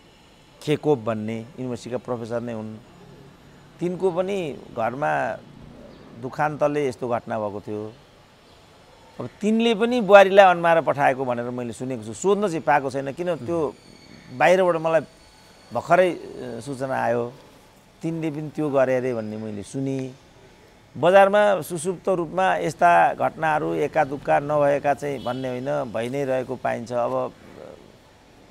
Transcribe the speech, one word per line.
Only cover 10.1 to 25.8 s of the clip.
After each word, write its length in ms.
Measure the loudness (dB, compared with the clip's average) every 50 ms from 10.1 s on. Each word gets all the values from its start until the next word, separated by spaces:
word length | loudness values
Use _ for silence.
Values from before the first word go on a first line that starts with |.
| 8 8 8 8 8 8 8
अन्माएर 340 | 8 6 4 4 2 4 4
पठाएको 440 | 2 0 0 2 2 2 2 0 -2
भनेर 260 | -4 -4 -4 -4 -6
मैले 220 | -6 -6 -8 -8 -8
सुनेको 320 | -8 -8 -8 -8 -8 -8
छु। 100 | -10 -10
सोध्न 340 | -4 0 0 2 2 0 -2
चाहिँ 140 | -4 -2 0
पाएको 280 | 2 2 2 2 -2
छैन, 220 | -4 -6 -6 -6 -8
किन 240 | -6 -4 -4 -4
त्यो 380 | -4 -4 -4 -4 -2 -2 -4 -4 -8 -16 -20 -20 -20 -20 -20 -20 -20 -20 -12 -2
बाहिरबाट 400 | 2 4 6 6 6 6 4 2
मलाई 240 | 2 0 2 2 2 0 -2 -8 -20 -20 -20 -20 -20 -20 -20 -20 -20 -16 -8 -6
भर्खरै, 380 | -6 0 4 4 4 4 4
अ, 500 | 0 -2 -8 -12 -12 -12 -10 -10 -10 -10
सूचना 440 | -10 -10 -8 -6 -6 -4 -2 -2 0
आयो, 280 | 0 0 0 -2 -4 -8 -14 -20 -20 -20 -20 -20 -20 -20 -20 -20 _ -14 -8 -6
तिनले 280 | -6 -4 -4 -4 -4
पनि 180 | -4 -6 -8 -8
त्यो 200 | -6 -4 -2 0
गरे 260 | 2 2 4 4 2
अरे 180 | 2 0 0 -2
भन्ने 220 | -4 -4 -6 -8
मैले 260 | -8 -8 -8 -8 -10 -10
सुनेँ। 520 | -10 -8 -6 -4 -4 -4 -6 -6 -8 -12 -16 -20 -20 -20 -20 -20 -20 -20 -20 -20 -20 -20 -20 -20 _ -6
बजारमा 640 | 0 4 6 8 8 8 8 6 4 4 4 2 2
सुसुप्त 480 | -2 -4 -8 -6 -4 -6 -6 -4 -2 -2
रूपमा 480 | 0 0 -2 -2 -2 0 0 2 2
यस्ता 580 | 0 -2 -4 0 4 6 6 8 6 6 4 2
घटनाहरू 600 | 0 -2 -2 -2 -2 -2 0 0 0 0 -2 -2
एकादुक्का 640 | -2 -2 0 0 0 0 0 -2 -4 -2 0 0 0
नभएका 560 | 2 0 2 2 4 4 2 2 2 0 0
चाहिँ 300 | 0 -2 -6 -6 -6 -6
भन्ने 240 | -6 -6 -4 -6 -6
होइन, 440 | -6 -6 -4 -4 -4 -4